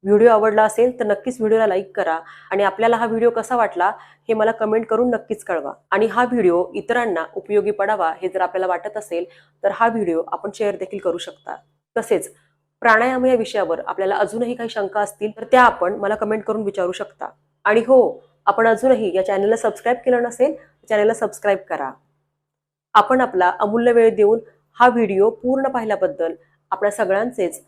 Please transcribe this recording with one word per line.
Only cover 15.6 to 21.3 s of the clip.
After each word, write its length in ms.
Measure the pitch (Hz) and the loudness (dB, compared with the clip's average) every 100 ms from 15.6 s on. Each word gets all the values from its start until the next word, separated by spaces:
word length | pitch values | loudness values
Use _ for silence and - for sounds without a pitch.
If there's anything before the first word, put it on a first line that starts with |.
आपण 300 | 240 240 180 | 6 4 -4
मला 220 | 208 202 214 | -2 -4 -4
कमेंट 280 | 214 220 | -2 -4
करून 200 | 208 220 | -4 -4
विचारू 280 | 202 196 180 | -4 -4 -4
शकता. 360 | 185 202 _ - _ _ _ | -4 -10 _ -14 _ _ _
आणि 160 | 196 214 | 0 2
हो, 440 | 226 262 196 - _ _ - | 4 4 4 0 _ _ -2
आपण 220 | 202 226 | 2 2
अजूनही 480 | 220 262 247 214 180 | 2 2 2 2 -2
या 100 | 190 | 0
चॅनलला 300 | 196 202 226 | -2 0 0
सबस्क्राईब 420 | 226 208 233 240 254 | -2 -4 -4 -2 0
केलं 180 | 247 | 0
नसेल 320 | 240 233 269 311 | -2 -2 -2 -2
तर 300 | - _ _ | -14 _ _
चॅनलला 240 | 214 208 | 0 2
सबस्क्राईब 440 | 220 214 | 0 -4